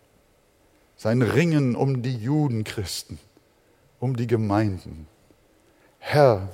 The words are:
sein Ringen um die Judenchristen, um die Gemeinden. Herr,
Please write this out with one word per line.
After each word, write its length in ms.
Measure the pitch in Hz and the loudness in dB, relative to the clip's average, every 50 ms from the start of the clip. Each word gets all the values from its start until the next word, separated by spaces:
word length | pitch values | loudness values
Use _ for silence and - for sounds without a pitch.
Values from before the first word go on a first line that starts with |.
| _ _ _ _ _ _ _ _ _ _ _ _ _ _ _ _ _ _ _ | _ _ _ _ _ _ _ _ _ _ _ _ _ _ _ _ _ _ _
sein 240 | - - 110 117 127 | -6 -2 0 2 2
Ringen 560 | 123 101 98 131 175 170 160 147 139 127 226 | 2 2 2 2 2 4 2 2 2 2 0
um 240 | - 135 139 135 123 | 0 0 -2 -2 -2
die 160 | 113 131 127 | -4 -4 -6
Judenchristen, 1000 | 117 104 127 147 151 151 139 117 110 101 - - - 95 80 - - - - 78 73 - _ _ _ _ _ _ _ _ _ _ _ _ _ _ _ | -4 -4 -2 0 0 0 0 -2 -2 -4 -6 -6 -8 -8 -8 -8 -10 -12 -14 -16 -18 -18 _ _ _ _ _ _ _ _ _ _ _ _ _ _ _
um 160 | 123 127 131 | -6 -4 -4
die 100 | 117 127 | -4 -2
Gemeinden. 800 | 117 123 110 110 104 98 107 113 104 95 85 - 80 78 80 78 - _ _ _ _ _ _ _ _ _ _ _ _ _ _ _ _ _ _ | 0 0 0 0 0 0 0 0 0 -2 -6 -10 -14 -16 -16 -18 -20 _ _ _ _ _ _ _ _ _ _ _ _ _ _ _ _ _ _
Herr, 500 | - - - 147 143 131 110 95 98 95 | -6 0 4 6 6 6 4 2 -2 -6